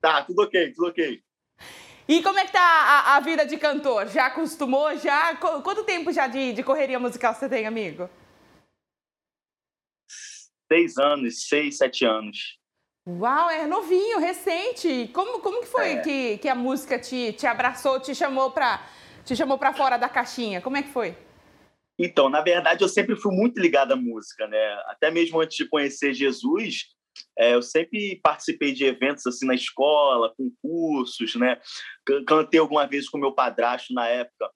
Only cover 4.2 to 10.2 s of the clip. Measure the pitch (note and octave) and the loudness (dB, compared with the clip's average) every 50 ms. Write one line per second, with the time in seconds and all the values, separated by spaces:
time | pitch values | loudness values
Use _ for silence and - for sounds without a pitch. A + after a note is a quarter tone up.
4.2 | C4 C4 C4 - E4 C#4 - - D4 B3 B3+ C4+ D4 D4+ D4 D4 - E4 C#4+ D4 | 2 2 2 -2 -6 -6 -4 -4 -2 0 2 2 2 0 -2 -2 0 0 2 2
5.2 | D#4+ E4+ E4 E4 - F4+ D#4+ - - F#4 G4+ G#4 G#4+ G#4+ F#4+ F4 D#4+ D#4+ D#4 E4 | 2 0 0 -2 -2 -2 -2 -2 -4 -4 -4 -4 -2 -2 -2 -2 -2 -2 0 0
6.2 | C#4 C4 A3+ C4+ C4+ B3+ A#3 G3+ B3+ - C4+ D#4 C#4+ C4+ C4 B3+ B3 A#3+ A#3 A#3+ | 0 0 -2 -4 -4 -4 -4 -6 -2 -2 0 0 0 -2 -2 -4 -4 -4 -6 0
7.2 | - A#3 A3+ A#3 C#4 C4 A#3 A#3+ A3 A3 A3+ A3+ G#3+ F3 D3 D#3+ F3+ F3+ - _ | -2 -2 0 0 -6 -4 -4 -4 -4 -4 -6 -6 -6 -8 -8 -10 -12 -12 -12 _
8.2 | _ _ _ _ _ _ _ _ _ _ _ _ _ _ _ _ _ _ _ _ | _ _ _ _ _ _ _ _ _ _ _ _ _ _ _ _ _ _ _ _
9.2 | _ _ _ _ _ _ _ _ _ _ _ _ _ _ _ _ _ _ - - | _ _ _ _ _ _ _ _ _ _ _ _ _ _ _ _ _ _ -20 -18